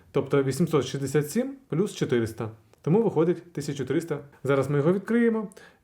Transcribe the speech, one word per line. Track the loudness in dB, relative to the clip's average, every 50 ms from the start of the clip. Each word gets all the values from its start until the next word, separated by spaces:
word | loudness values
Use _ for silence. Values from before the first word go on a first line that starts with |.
| _ _ -2
тобто | -2 -2 2 2 2 2
вісімсот | 2 0 0 0 2 2 0 0
шістдесят | 0 -4 -6 -6 -2 0 0 -2 0
сім | -2 -2 -2 -2 -6 -12 _ -6
плюс | -2 -2 -2 -2 -2
чотириста. | -4 -2 0 2 0 0 0 -4 -8 -10 -10 -10 -14 _ _ -20 _ 0
Тому | 2 2 4 4
виходить | 2 2 2 2 2 0 -2 -4 -14 -12
тисяча | -10 -8 -8 -6 -6 -4
триста. | -2 -2 -2 -2 -2 -8 -8 -8 -16 _ -10 -2
Зараз | 0 2 2 2 2
ми | 2 2
його | 2 2 2
відкриємо. | 0 0 0 2 4 4 4 2 0 -4 -8 -12 -16 -20 -20 _ _